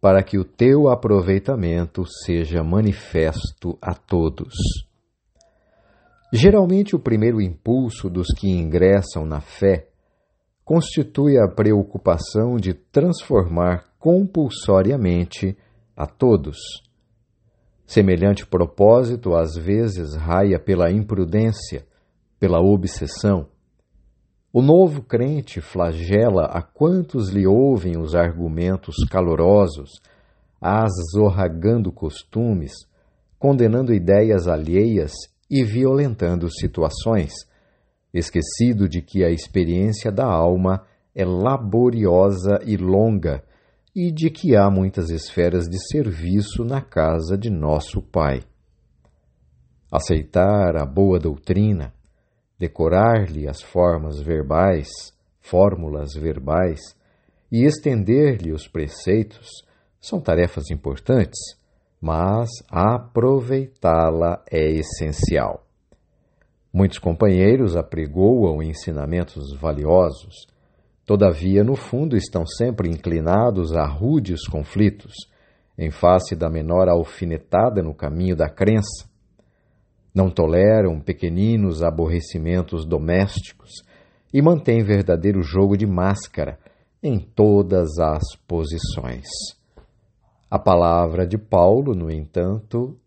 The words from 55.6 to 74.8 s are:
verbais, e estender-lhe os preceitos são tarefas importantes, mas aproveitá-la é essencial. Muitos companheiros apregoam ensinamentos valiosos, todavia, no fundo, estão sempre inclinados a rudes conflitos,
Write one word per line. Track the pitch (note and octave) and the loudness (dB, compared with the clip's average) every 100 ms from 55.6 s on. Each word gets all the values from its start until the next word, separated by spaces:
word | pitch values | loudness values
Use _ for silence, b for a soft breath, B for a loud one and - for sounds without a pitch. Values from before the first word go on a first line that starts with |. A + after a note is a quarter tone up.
| G2+ F#2 D#2+ D2 D2 | 2 2 -8 -8 -10
verbais, | D2 D#2+ C#2+ C2 D#2 F#2 D#2+ - _ _ _ _ _ _ | -8 -6 -6 -2 0 0 -4 -14 _ _ _ _ _ _
e | A#2 C3+ | 0 2
estender-lhe | D3+ D3+ B2 G2 B2 D3+ A2+ E2+ | 0 -2 -2 0 2 2 0 -6
os | D#2 - | -8 -8
preceitos | E2 D2+ - - G#2 G#2+ - - - _ _ _ _ | -8 -8 -8 -2 0 0 -8 -20 -20 _ _ _ _
são | - G3 | -10 -6
tarefas | - E2 F2 - D2+ | -2 0 0 -2 -10
importantes, | D2 - C#2 - B2+ F#2 - - - _ _ _ _ | -8 -8 -10 -2 0 0 -4 -18 -20 _ _ _ _
mas | D#2 D#2+ F2+ G#2+ A#2 - - | -6 -2 0 -2 -4 -10 -8
aproveitá-la | - G2 A#2+ - - B2 C3+ A#2+ C3+ C3 _ F2+ E2 E2 E2 E2+ F2 - | 0 0 0 -4 0 2 0 0 -4 -6 _ 0 2 2 0 -2 -2 -4
é | E2 D#2 | -2 0
essencial. | D#2+ D#2 - D#2 D2+ - D2+ G#1+ G1+ _ _ _ _ _ _ _ _ _ _ _ | -2 -4 -6 -8 -2 -2 0 -2 -8 _ _ _ _ _ _ _ _ _ _ _
Muitos | F#2 G2 - | 0 0 0
companheiros | F2+ E2 G#2+ F#2 F#2+ B2+ A#2 E2+ | -4 0 2 4 4 4 2 -2
apregoam | E2 D#2+ D2+ D#2 G2 B2+ G2 D2+ | -4 -8 -6 2 2 4 2 0
ensinamentos | D#2+ D#2 - D#2 C#2+ F2 E2+ - C#2 C#2 | -6 -8 -8 -8 -4 -4 -6 -10 -14 -8
valiosos, | D#2+ D2 D2 F2+ F2 C#2 G2+ - - _ _ _ _ _ | -6 -4 2 4 4 -2 -18 -20 -20 _ _ _ _ _
todavia, | - G#2 G2 D#2+ F2+ G2 | -2 4 4 2 0 2
no | G#2 C3+ | 2 -2
fundo, | - A#2+ D#3 A#2+ | -6 -6 -2 -2
estão | - - E2 | -2 -6 -6
sempre | - A#2+ A2+ F2 | -4 -4 -2 -6
inclinados | D#2+ - E2 D#2+ F#2+ A#2+ G2+ E2 | -4 -4 -4 0 2 0 0 -2
a | D#2+ D2+ | -2 -2
rudes | C#2+ A2 D#3 F#2+ E2 - | -4 -2 -2 -2 -8 -8
conflitos, | D#2 D2 - | -8 -8 0